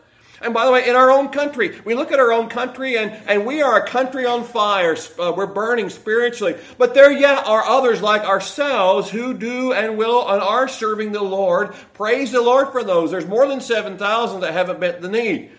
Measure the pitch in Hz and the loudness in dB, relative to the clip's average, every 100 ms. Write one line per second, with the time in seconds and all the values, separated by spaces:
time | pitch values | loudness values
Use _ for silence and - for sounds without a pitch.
0 | _ _ _ - 233 226 254 254 247 254 | _ _ _ -10 -4 0 4 4 4 6
1 | 262 269 269 269 285 269 185 - 208 240 | 6 6 2 -2 -4 -2 -4 -4 -6 -4
2 | 330 285 240 226 226 233 254 262 262 233 | 0 2 4 2 -2 -6 -8 -6 -4 -2
3 | 208 - - 208 214 302 277 214 - 247 | -4 -6 -2 -2 0 0 2 2 2 -2
4 | 262 269 247 240 233 226 208 196 175 156 | -2 -2 -2 -2 -4 -2 0 2 0 -2
5 | - - 175 165 196 196 220 240 190 175 | -6 -6 -4 -4 -4 -4 -2 -2 -4 -8
6 | - 226 240 233 196 - - - 247 262 | -4 0 0 -2 -4 -6 -8 0 4 8
7 | 277 269 277 269 - 220 214 262 254 196 | 8 8 2 2 0 0 2 2 2 2
8 | 208 208 208 196 - - 285 247 185 196 | 2 0 0 -2 -2 -4 -2 2 2 2
9 | - 208 254 202 226 247 254 208 220 214 | -2 -6 -6 -6 -6 -4 -2 -2 -2 -2
10 | 226 240 196 202 190 233 262 - 220 214 | 0 0 0 0 0 0 -2 -4 -4 -4
11 | 214 208 196 190 196 175 208 - - - | -6 -6 -4 -2 0 0 -2 -8 -18 -8
12 | 208 247 269 247 240 262 269 254 208 180 | -2 -2 0 0 4 4 2 -2 0 0
13 | 160 180 165 214 277 269 - 220 208 185 | 0 -2 -4 0 0 0 -4 -4 -4 -6
14 | 202 226 233 185 170 165 180 165 175 170 | -2 -2 -2 -4 -4 -2 -2 -2 -4 -4
15 | 180 220 226 143 - | -6 -4 -2 -4 -8